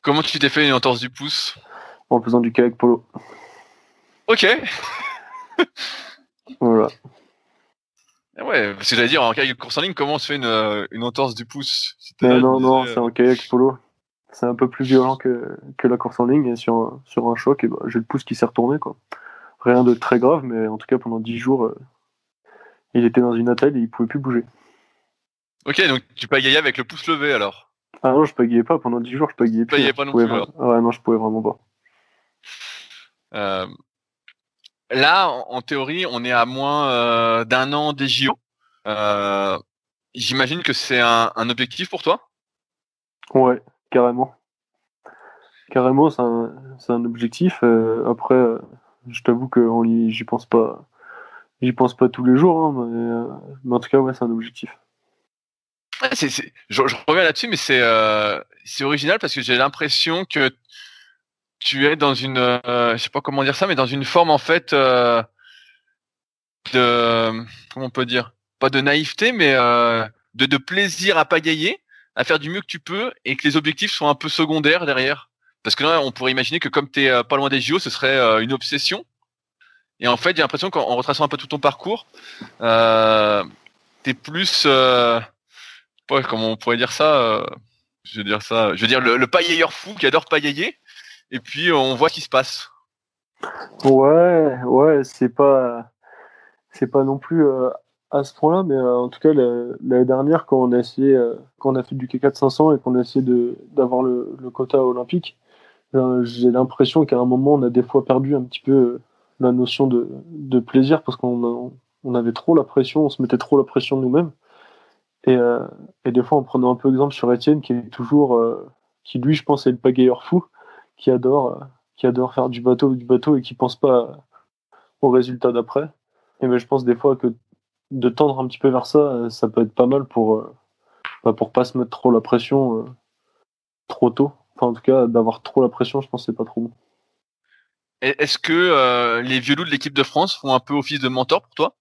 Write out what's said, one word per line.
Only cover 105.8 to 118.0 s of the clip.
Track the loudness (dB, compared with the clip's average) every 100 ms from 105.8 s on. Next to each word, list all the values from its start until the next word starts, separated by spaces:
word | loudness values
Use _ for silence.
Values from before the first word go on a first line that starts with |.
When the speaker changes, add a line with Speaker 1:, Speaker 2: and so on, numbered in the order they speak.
| _ 0
Speaker 2:
euh, | 0 0
j'ai | -2 2 2
l'impression | 4 0 2 2 2 2
qu'à | 2
un | 2
moment, | 2 2
on | 2
a | 2
des | 0
fois | 2 0
perdu | 2 -2 0 -2
un |
petit | -4 -8
peu, | 2
euh, | 2 2 -2 _ _ _ _
la | 0
notion | 2 -2 0 0
de, | 0 -2 -10 -16
de | -16 -2 -2
plaisir | 2 2 2 0
parce | -2 -6
qu'on | -4 -2
a, | -4 -6 -10 -16 _ _
on | -4 -2
avait | -2
trop | -4 2 2
la |
pression, | 2 -2 0 0 -2
on |
se | 0
mettait | -2 -2
trop | 2 2
la |
pression | 2 -2 -2 -2
nous-mêmes. | 0 0 0 _ _ _ _ _ _ _ _ _ 2
Et, | 4
euh, | 4 0 -6 -16 -20 _
et | 0
des | 0
fois, | 2 0
en |
prenant | 0 0 0
un | 2
peu | 0
exemple | 2 0
sur | -2 -2
Étienne, | 0 2 0
qui | 0
est | -6 -6
toujours, | -12